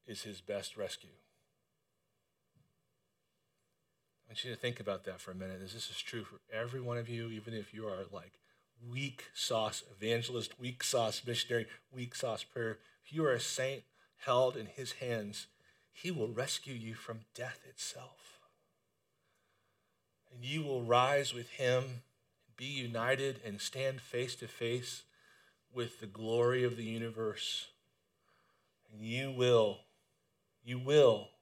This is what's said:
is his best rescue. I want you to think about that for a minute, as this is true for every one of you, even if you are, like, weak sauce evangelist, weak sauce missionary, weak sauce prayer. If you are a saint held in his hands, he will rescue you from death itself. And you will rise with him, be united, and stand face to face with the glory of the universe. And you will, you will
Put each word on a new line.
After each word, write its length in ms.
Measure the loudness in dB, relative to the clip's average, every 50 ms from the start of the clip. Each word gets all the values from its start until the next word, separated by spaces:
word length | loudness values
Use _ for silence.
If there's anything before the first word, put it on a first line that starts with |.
| _ -12
is 160 | -12 -10 -10
his 180 | -10 -12 -10
best 340 | -8 -6 -4 -4 -4 -6 -6
rescue. 400 | -6 -6 -6 -6 -8 -12 -18 -20 -20 _ _ _ _ _ _ _ _ _ _ _ _ _ _ _ _ _ _ _ _ _ _ _ _ _ _ _ _ _ _ _ _ _ _ _ _ _ _ _ _ _ _ _ _ _ _ _ _ _ _ _ _ _ _ _ _ _ _ _ _ _
I 40 | -8
want 140 | -6 -6 -4
you 80 | -4
to 80 | -4 -2
think 200 | -2 -2 -2 0
about 240 | -2 -2 -2 -2 -4
that 180 | -6 -8 -8
for 100 | -10 -10
a 40 | -8
minute, 260 | -6 -6 -6 -8 -8
as 120 | -10 -10 -10
this 160 | -8 -8 -8
is 100 | -8 -8
true 220 | -8 -6 -6 -8 -8
for 160 | -8 -12 -18 -14 -8
every 300 | -4 -4 -4 -4 -4 -4
one 160 | -4 -2 -2 -2
of 100 | -4 -4
you, 220 | -4 -6 -4 -6
even 240 | -6 -8 -8 -8 -8
if 200 | -8 -8 -8 -10
you 140 | -8 -6 -6
are, 180 | -4 -6 -6 -8
like, 280 | -10 -12 -12 -14 -18 _ _ _ _ _ _ _ _ _ -14 -8
weak 360 | -6 -4 -4 -6 -6 -10 -16 -12 -6
sauce 500 | -4 0 2 2 2 2 2 0 -4 -8 -12
evangelist, 680 | -10 -6 0 0 2 2 0 -2 -4 -4 -4 -6 -8 -8
weak 240 | -8 -8 -6 -4 -2
sauce 400 | 2 2 2 2 2 0 -2 -4
missionary, 440 | -2 -2 -2 0 0 0 0 0 -2 -8 -16 _ _
weak 240 | -10 -8 -8 -8 -6
sauce 280 | -4 -2 -2 -2 -4 -6
prayer. 360 | -8 _ -4 -2 -2 -4 -6 -10 -18 _ _ _
If 80 | -6 -2
you 100 | 2 4
are 80 | 4 4
a 60 | 2
saint 460 | 2 -2 -2 -2 -2 -2 -2 -6 -10 _ _ _ _ _ _ _
held 400 | 0 4 6 6 6 6 4 0
in 80 | -6
his 280 | -8 -10 -10 -8 -8 -8
hands, 540 | -6 -4 -2 -2 -2 -2 -4 -8 -10 -12 -14 _ _ _ _ _ _ _ _ _
he 160 | -8 -6 -4
will 200 | -2 0 -2 -2
rescue 440 | 0 -2 -2 -2 -4 -4 -6 -8 -10
you 220 | -8 -8 -8 -10
from 300 | -10 -10 -10 -10 -10 -12 _ -12
death 280 | -10 -8 -8 -8 -12 -16
itself. 760 | -18 -12 -8 -8 -8 -8 -10 -14 -16 -18 -20 -20 -20 -20 -20 _ _ _ _ _ _ _ _ _ _ _ _ _ _ _ _ _ _ _ _ _ _ _ _ _ _ _ _ _ _ _ _ _ _ _ _ _ _
And 120 | -16 -10 -6
you 200 | -4 -2 -2 0
will 180 | 0 0 0
rise 520 | 4 8 8 8 10 8 6 6 4 2 -2
with 180 | -6 -8 -10
him, 520 | -6 0 4 4 6 4 4 0 -4 -10 -12 _ _ _ _ _ _ _ _ _ _
be 100 | -8 -8
united, 760 | -6 -4 -4 -4 -2 -2 0 2 2 2 4 2 0 -2 -4 -6
and 180 | -8 -6 -6
stand 400 | -6 -6 -4 -2 0 0 -2 -2
face 340 | -6 -4 -2 -2 -2 -2 -4 -8
to 100 | -10 -12
face 560 | -6 -4 -2 0 0 -2 -2 -6 -8 -10 -14 _ _ _ _ -20 -20 -20 _ _ _ _ _ _
with 280 | -6 -6 -4 -4 -6 -10
the 80 | -12 -12
glory 560 | -10 -6 -2 0 2 4 4 4 4 4 2
of 120 | 2 0
the 100 | -2 -4
universe. 840 | -4 -4 -4 -4 -4 -4 -4 -2 -2 -2 -4 -4 -4 -4 -4 -6 -8 -14 _ _ _ _ _ _ _ _ _ _ _ _ _ _ _ _ _ _ _ _ _ _ -20
And 140 | -14 -10 -8
you 240 | -4 -4 -2 -2 -2
will, 540 | 2 4 6 8 10 10 8 8 4 0 -8 _ _ _ _ _ _ _ _ _ _ _ _ _ _ _ _
you 160 | -6 -4 -2
will 520 | 2 6 8 10 10 10 10 6 2 -6 -14 _